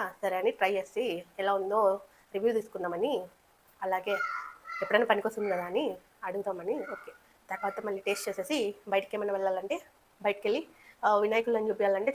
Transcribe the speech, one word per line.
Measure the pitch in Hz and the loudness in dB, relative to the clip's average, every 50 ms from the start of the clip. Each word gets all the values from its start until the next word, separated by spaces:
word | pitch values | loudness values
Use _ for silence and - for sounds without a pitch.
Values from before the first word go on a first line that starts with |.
| 214 185 190 - | 4 2 -2 -4
సరే | - 190 185 185 | -2 0 0 2
అని | 185 233 - - | 2 0 2 2
ట్రై | 196 190 202 190 | 2 2 2 0
చేసి | 190 - - 214 254 233 170 175 175 - - - | -2 -2 -4 -2 -2 -2 -2 -4 -6 -8 -8 -2
ఎలా | 190 196 196 196 | 0 2 2 2
ఉందో | 190 190 202 220 214 190 196 202 - - _ _ _ _ - | 2 2 2 4 4 4 4 2 -2 -12 _ _ _ _ -4
రివ్యూ | 196 208 240 226 220 | 0 0 2 2 0
తీసుకుందామని, | 220 - - 196 190 175 175 170 214 285 269 180 185 - - _ _ _ _ _ _ _ _ _ 190 | -2 -4 -6 -6 -4 -4 -2 -2 0 0 0 -2 -4 -6 -12 _ _ _ _ _ _ _ _ _ -4
అలాగే | 190 190 185 185 202 202 185 - - - - - - - - - - - - | -2 -2 -2 0 -2 -2 0 -2 -2 -4 -6 -8 -10 -14 -16 -14 -12 -8 -6
ఎప్పుడైనా | - - - 220 240 226 | 0 2 4 4 4 4
పనికొస్తుంది | 214 202 - 220 - 226 208 202 185 | 4 2 0 -2 -2 -2 -2 0 0
కదా | 180 175 175 | -2 -2 -2
అని | 185 247 302 240 185 - - _ _ _ - 185 | -2 0 0 0 -2 -6 -10 _ _ _ -8 -6
అడుగుదామని. | 185 202 196 202 190 175 170 196 262 294 - - 208 | -6 -4 -4 -4 -6 -4 -4 -4 -4 -4 -4 -6 -10
ఓకే, | - - - - - _ _ _ _ _ - | -10 -12 -16 -20 -20 _ _ _ _ _ -10
తర్వాత | 190 190 - 196 196 - 220 208 | -6 -4 -4 -4 -4 -4 -4 -4
మళ్ళీ | 196 196 - 196 | -6 -2 -2 -2
టేస్ట్ | 202 - - 214 | -2 0 -2 -4
చేసేసి | 190 - 180 - 302 285 220 202 208 - - 208 190 | -4 -4 -2 -2 0 0 0 0 -2 -6 -4 0 0
బయటికి | 196 196 - - 208 | 0 0 0 -2 -4
ఏమైనా | 208 202 196 190 | -2 0 0 0
వెళ్ళాలంటే | 190 190 190 185 185 196 302 339 - - _ _ _ _ _ _ - | 0 0 0 0 -2 -2 -4 -4 -6 -10 _ _ _ _ _ _ 0
బయటికి | 208 202 202 - 208 | 0 0 0 0 0
వెళ్ళి, | 220 302 320 - - - - - - _ - | 0 0 -2 -6 -12 -20 -20 -20 -10 _ 2
ఆ, | 208 208 202 208 | 4 4 4 4
వినాయకులను | 214 220 226 226 233 233 220 214 220 | 4 2 2 2 2 2 2 2 0
చూపించాలంటే | 220 214 202 196 196 190 208 254 269 | 0 2 2 2 2 2 2 0 0